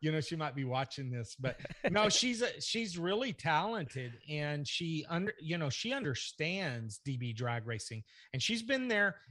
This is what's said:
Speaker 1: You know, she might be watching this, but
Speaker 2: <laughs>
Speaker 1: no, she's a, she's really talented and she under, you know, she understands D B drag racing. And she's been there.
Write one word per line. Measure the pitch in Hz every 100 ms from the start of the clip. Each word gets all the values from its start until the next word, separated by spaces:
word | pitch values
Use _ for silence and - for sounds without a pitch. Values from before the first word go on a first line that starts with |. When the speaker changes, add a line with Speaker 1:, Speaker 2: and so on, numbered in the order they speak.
Speaker 1:
You | 156
know, | 156
she | -
might | 165 151 139
be |
watching | 131 127 135 - 131
this, | 123 110 -
but | 127 - -
Speaker 2:
<laughs> | - -
Speaker 1:
no, | 196 214
she's | 202 247 233
a, | 240 -
she's | - 226 220 170
really | 170 208 262
talented | 160 165 156 196 226 147 139 123 113 -
and | 151 147 147 143
she | - 170 156 -
under, | 170 202 -
you | 156 170
know, | 147
she | - 226
understands | 269 175 117 - - 156 190 170 120 113 -
D | 139 127
B | 120
drag | 110 120 117 113
racing. | 110 - 110 - - -
And | 131
she's | - 226
been | 226 269 254
there. | 214 202 - -